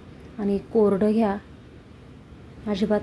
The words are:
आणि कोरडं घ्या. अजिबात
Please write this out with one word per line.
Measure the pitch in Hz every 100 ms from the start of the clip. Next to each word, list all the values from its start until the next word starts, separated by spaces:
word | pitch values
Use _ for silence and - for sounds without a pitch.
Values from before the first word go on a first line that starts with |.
| - - - -
आणि | 202 196 -
कोरडं | 226 208 196 214
घ्या. | 214 214 202 - - - - - - - - - - - - 208
अजिबात | 196 214 208